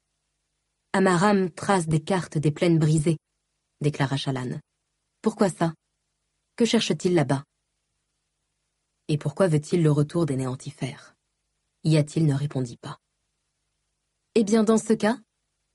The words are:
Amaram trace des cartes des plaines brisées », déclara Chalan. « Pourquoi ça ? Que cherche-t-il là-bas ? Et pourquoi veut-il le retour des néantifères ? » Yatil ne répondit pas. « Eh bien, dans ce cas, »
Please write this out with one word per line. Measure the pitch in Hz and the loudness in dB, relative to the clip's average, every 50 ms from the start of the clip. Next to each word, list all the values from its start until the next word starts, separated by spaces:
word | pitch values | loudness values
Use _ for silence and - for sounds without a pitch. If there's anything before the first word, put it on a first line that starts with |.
| _ _ _ _ _ _ _ _ _ _ _ _ _ _ _ _ _ _ | _ _ _ _ _ _ _ _ _ _ _ _ _ _ _ _ _ _
Amaram | - 196 190 190 180 165 190 208 208 196 190 175 | 0 2 2 4 4 4 4 4 2 2 0 -2
trace | - - - - 202 185 165 160 | -4 -6 -2 0 0 0 2 0
des | 156 156 | -2 -2
cartes | - - 196 180 156 - - | 0 -2 -4 -4 -4 -4 -6
des | 156 139 156 | -2 -2 -2
plaines | 147 - 180 175 165 160 | 0 0 2 2 2 4
brisées », | 156 156 156 160 151 175 160 - - _ _ _ _ _ _ _ _ _ _ _ | 4 2 2 2 0 0 -2 -4 -8 _ _ _ _ _ _ _ _ _ _ _
déclara | 143 147 147 - 143 123 139 139 | -4 -4 -2 -2 -2 -2 -2 -4
Chalan. « | - 143 131 127 127 127 - 151 - _ _ _ _ _ _ _ _ _ _ _ | -4 -6 -6 -6 -6 -8 -10 -12 -14 _ _ _ _ _ _ _ _ _ _ _
Pourquoi | - 220 220 - 214 185 | -4 -4 0 0 0 0
ça ? | - - 175 165 160 - _ _ _ _ _ _ _ _ _ _ _ _ _ _ _ | 0 -2 -4 -4 -4 -8 _ _ _ _ _ _ _ _ _ _ _ _ _ _ _
Que | - 240 | -2 0
cherche-t-il | 226 - 220 - - 190 151 - 180 180 | 2 2 0 0 -2 -4 -2 0 0 2
là-bas ? | 170 139 127 139 135 - _ _ _ _ _ _ _ _ _ _ _ _ _ _ _ _ _ _ _ _ _ _ _ _ _ _ _ _ _ _ _ _ - | 2 2 0 -2 -4 -4 _ _ _ _ _ _ _ _ _ _ _ _ _ _ _ _ _ _ _ _ _ _ _ _ _ _ _ _ _ _ _ _ -4
Et | 156 | -4
pourquoi | 147 - 143 - - 196 185 | -4 -2 -6 0 0 2 2
veut-il | 151 151 147 - 190 180 | 2 0 0 0 0 2
le | 160 151 | 2 2
retour | 147 151 147 147 - 170 170 | 2 2 0 0 0 -2 -2
des | 147 135 | -2 -2
néantifères ? » | 131 131 127 127 127 - 143 - - 139 123 - - - - _ _ _ _ _ _ _ _ _ _ _ _ _ _ - | -4 -4 -6 -6 -8 -10 -16 -10 -10 -10 -10 -10 -14 -20 -20 _ _ _ _ _ _ _ _ _ _ _ _ _ _ 0
Yatil | 165 156 151 147 147 - 156 160 | 2 2 2 2 0 -2 0 0
ne | 151 135 | 0 0
répondit | 135 143 147 - 131 127 120 123 | 0 -4 -4 -4 -4 -6 -6 -8
pas. « | - - 139 147 - _ _ _ _ _ _ _ _ _ _ _ _ _ _ _ _ _ _ _ _ _ _ _ _ _ _ _ | -14 -16 -16 -16 -16 _ _ _ _ _ _ _ _ _ _ _ _ _ _ _ _ _ _ _ _ _ _ _ _ _ _ _
Eh | 226 220 | 0 2
bien, | 190 220 226 214 | 2 2 2 4
dans | 196 226 214 | 4 2 2
ce | - - | 2 0
cas, » | 220 220 - 208 247 285 - _ _ _ _ _ _ _ _ _ | 0 0 2 -2 -2 -2 -8 _ _ _ _ _ _ _ _ _